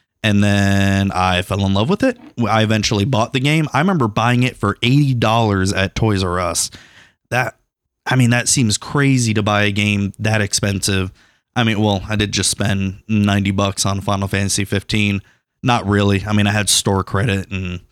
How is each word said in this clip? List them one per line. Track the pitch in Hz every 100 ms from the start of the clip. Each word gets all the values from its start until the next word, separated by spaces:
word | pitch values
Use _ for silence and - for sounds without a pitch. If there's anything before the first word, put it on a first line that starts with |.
| _ _
and | 110 101
then | 101 101 98 98 98 98 98
I | 92 92 90
fell | 90 95 98
in |
love | 98 120
with | 202
it. | 262 240 - - 110
I | 110
eventually | 110 110 98 107 101
bought | 113 113
the | 131
game. | 139 156 151
I | 131
remember | 180 180 113
buying | 110 113 123
it | 127 -
for | 101 101
eighty | 120 139 143 123
dollars | 113 113 110 98 95
at | 95 98 -
Toys | 110 98
R | 92 90
Us. | 87 82 - - - - - _ -
That, | 123 117 - _ _ _ _ -
I | 127
mean, | 117
that | 120 117
seems | - 113 104
crazy | - 143 139 131 117
to | 107
buy | 104 104
a | 104
game | 101 104 101 98 -
that | 107 110
expensive. | 101 - 104 98 - 95 98 - _ _ _ 123
I |
mean, | 113 104
well, | 107 98 -
I | 107
did | 104
just | 101 92
spend | - 98 98 95 95 -
ninety | 107 101 101 98
bucks | 98 98 -
on | 101 98
Final | 98 98 98
Fantasy | 98 98 - 98
fifteen. | 101 - 110 101 98 - _ _ _
Not | 123 120 98
really. | 101 101 98
I | 101
mean, | 104 101
I |
had | 104 98
store | - - 98
credit | - 98 98 98 90
and | 95 92 90 -